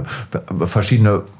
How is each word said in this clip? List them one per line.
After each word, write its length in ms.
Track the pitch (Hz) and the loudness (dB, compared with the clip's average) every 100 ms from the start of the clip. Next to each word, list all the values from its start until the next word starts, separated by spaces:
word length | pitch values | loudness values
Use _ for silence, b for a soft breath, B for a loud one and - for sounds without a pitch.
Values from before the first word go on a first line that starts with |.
| 69 B B - - 92 90 | -2 B B -8 -6 -4 0
verschiedene 580 | 107 98 120 107 101 - | 0 2 4 4 2 -4